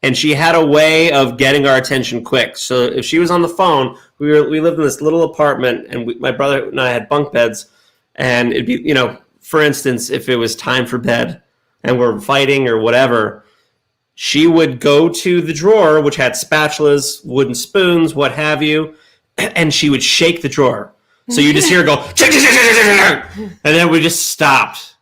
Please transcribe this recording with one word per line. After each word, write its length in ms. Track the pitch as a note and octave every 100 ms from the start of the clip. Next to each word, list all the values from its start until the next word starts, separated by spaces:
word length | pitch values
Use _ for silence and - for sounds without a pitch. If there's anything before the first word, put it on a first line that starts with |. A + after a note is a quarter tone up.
And 140 | C#3+ C3
she 180 | D#3
had 200 | C#3+ E3
a 100 | E3
way 460 | D#3+ D3 D#3 D#3+ E3
of 260 | C#3+ C3 A#2+
getting 300 | C3+ C#3+ C#3
our 100 | C3
attention 460 | C3 C3+ A#2+ A#2+
quick. 340 | A#2 C3 A2+ -
So 280 | - B2+
if 200 | B2 -
she 140 | B2 D#3+
was 120 | E3+
on 120 | F3
the 60 | E3+
phone, 480 | E3+ F#3 D3+ B2+ B2+ _ _
we 120 | D3
were, 180 | D3+ D3
we 120 | D#3
lived 180 | D#3 E3+
in 60 |
this 160 | D3+ B2+
little 240 | D3+ E3
apartment, 640 | E3 - D3+ C3 B2+ A#2+ -
and 160 | B2 A#2+
we, 80 | -
my 140 | C3+
brother 380 | B2 C#3 C#3 A2+
and 120 | C3+
I 100 | B2+
had 180 | A#2+ A2
bunk 240 | D3 C#3+
beds, 340 | - A#2 G#2 - _ _ _ _
and 380 | - B2+ A#2+ A#2+
it'd 140 | A#2+ B2
be, 80 |
you 200 | B3 D3+
know, 240 | C#3+ A#2+ - _ _
for 220 | - D#3
instance, 480 | D3+ C#3 - B2 -
if 180 | C3 -
it 80 | B2
was 200 | A#2 A2+
time 300 | - B2+ A#2+
for 120 | B2+
bed 440 | A#2 A#2+ B2 F3 _ _ _ _
and 160 | - B2
we're 220 | A#2+ G#2
fighting 480 | G#2 C#3 C#3 C#3 C3
or 100 | A2+
whatever, 680 | A2 A#2 C3 A#2+ G#2 G2+ _ _ _ _ _ _ _
she 320 | _ - C#3+ D#3+
would 340 | E3 D#3+ B2+
go 280 | C#3+ C#3+ E3
to 320 | E3+ - F3+
the 120 | D#3
drawer, 480 | D#3 E3+ A3 F3+ D#3
which 160 | D3 C#3+
had 160 | B2+
spatulas, 920 | A#2+ - D#3 D3+ D3+ D3+ C#3+ C3+ -
wooden 300 | - B2+ C3+
spoons, 600 | A#2+ - G3+ F#3 F3 E3
what 180 | D3 C#3
have 300 | B2+ D3+ D3+
you, 340 | D3+ D3+ D#3 - _ _
<clears throat> 220 | _ _
and 340 | F#3+ F#3 D#3+
she 180 | C#3+ D3+
would 120 | C#3
shake 400 | - - E3 E3+
the 60 | C#3
drawer. 440 | - C3+ G#2+ G2+ _ _ _ _
So 120 | A#3+
you 120 | -
just 160 | - E4
hear 120 | F#3
her 40 |
go, 180 | D3+ D3 -
Shake, 180 | - -
shake, 100 | D4+
shake, 100 | C4+
shake, 220 | B3 A#3+
shake, 480 | A3+ G#3+ G3+ F#3 D3+ -
shake, 160 | F#3+ G#3+ E3+
and 100 | D3
then 160 | D#3+ E3+
we 100 | D#3+
just 300 | D#3+ E3 -
stopped. 680 | - D3+ C3 G2 - - _